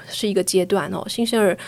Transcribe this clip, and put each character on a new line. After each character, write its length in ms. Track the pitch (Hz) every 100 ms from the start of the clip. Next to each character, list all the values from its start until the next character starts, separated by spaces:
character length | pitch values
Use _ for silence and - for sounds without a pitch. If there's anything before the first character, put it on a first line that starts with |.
| -
是 200 | - 214
一 80 | 185
个 80 |
阶 200 | 180 190
段 240 | 180 202 151
哦， 100 | 190 -
新 160 | - 233
生 160 | 226
儿， 160 | 202 -